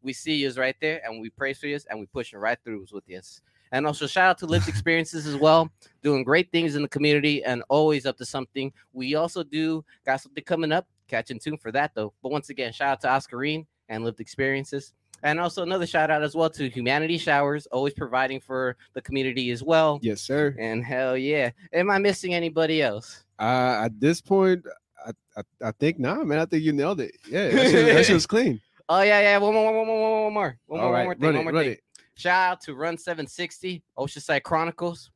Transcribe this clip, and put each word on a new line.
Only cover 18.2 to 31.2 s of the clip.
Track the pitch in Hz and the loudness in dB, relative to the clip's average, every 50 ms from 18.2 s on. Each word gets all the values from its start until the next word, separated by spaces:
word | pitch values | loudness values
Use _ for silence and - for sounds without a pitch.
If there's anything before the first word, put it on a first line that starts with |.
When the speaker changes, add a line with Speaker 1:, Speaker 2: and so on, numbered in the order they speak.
| 135 131 135 131 | 0 0 -4 -8
Speaker 1:
for | _ _ 135 131 131 127 123 _ - _ _ | _ _ -6 -4 -4 -4 -6 _ -16 _ _
the | 131 | -12
community | - - 135 135 135 131 123 131 127 120 | -10 -6 -4 -2 -2 -2 -2 -2 -2 -2
as | 120 120 135 | -4 -4 0
well. | 151 165 160 160 156 147 143 117 | 2 4 4 4 4 2 0 -2
Speaker 3:
Yes, | 117 104 101 | -4 -4 -4
sir. | - - 135 147 151 143 139 120 | -4 -4 0 0 0 0 -2 -4
Speaker 1:
And | 110 113 110 113 120 | -6 -4 -4 -4 -4
hell | 120 127 127 131 131 127 | -4 -4 -2 -2 0 -2
yeah. | 131 131 143 151 147 131 120 120 _ - - - | -2 -2 -2 0 0 0 -2 -4 _ -20 -6 -2
Am | 165 180 202 | -2 0 2
I | 202 196 | 0 2
missing | 202 202 190 - - 185 175 | 2 0 0 0 -4 -2 -2
anybody | 175 170 165 156 160 165 156 160 156 147 | -2 -2 -2 0 0 0 2 2 2 0
else? | 123 104 107 117 - - - _ _ _ - | 0 -2 -4 -10 -14 -20 -20 _ _ _ -4
Speaker 3:
Uh, | 107 113 127 127 123 127 123 107 113 | -2 0 2 2 2 2 2 0 -2
at | 117 110 104 | -4 -4 0
this | 120 147 170 - | 2 2 2 0
point, | _ - 196 196 190 190 185 180 - - - _ _ _ _ - - | _ 0 2 4 4 4 2 0 -2 -12 -20 _ _ _ _ -18 -16
I, | 113 113 _ _ _ _ | -16 -16 _ _ _ _
I, | 104 101 _ _ _ 127 113 | -14 -14 _ _ _ -8 -8
I | 110 | -4
think | _ 143 156 165 160 | _ 0 0 0 0
not, | 131 127 185 269 320 | -2 -2 -2 -2 -2
man. | 156 143 156 | -2 0 0
I | 160 | 0
think | - - 156 156 | 0 0 0 0
you | 156 151 | 0 0
nailed | 143 139 165 202 170 | 2 0 0 0 -2
it. | 123 87 - _ _ - | -4 -8 -8 _ _ -6
Yeah, | 117 180 202 156 | -2 -2 0 4
that | - 262 262 - | 4 6 6 8
shit, | - - - 240 220 | 8 8 8 8 8
that | - - | 8 8
shit | - 196 | 6 6
was | 165 - | 4 4
Speaker 1:
<laughs> | |
Speaker 3:
clean. | - - 220 254 208 127 107 _ _ _ _ _ - | 2 2 2 4 2 0 -2 _ _ _ _ _ 2
Speaker 1:
Oh, | 165 185 | 4 4
yeah, | 196 208 208 202 | 6 6 6 6
yeah. | 208 202 202 202 | 8 6 6 6
One | 202 208 214 | 4 4 4
more, | 220 214 220 220 | 4 2 2 2
one | 220 220 | 0 0
more, | |
one | 220 226 220 220 220 | 0 0 0 0 2
more, | 220 214 214 | 2 0 0
one | 214 208 | 0 0
more. | 214 196 147 123 _ _ | -2 -2 -2 -4 _ _
One | _ 147 165 | _ -6 -2
Speaker 3:
All | 113 | 0
Speaker 1:
more, | 127 123 | 2 2
Speaker 3:
right, | 123 | 2
Speaker 1:
one | 123 | 0
more | 180 180 | -2 -2
thing, | - | 0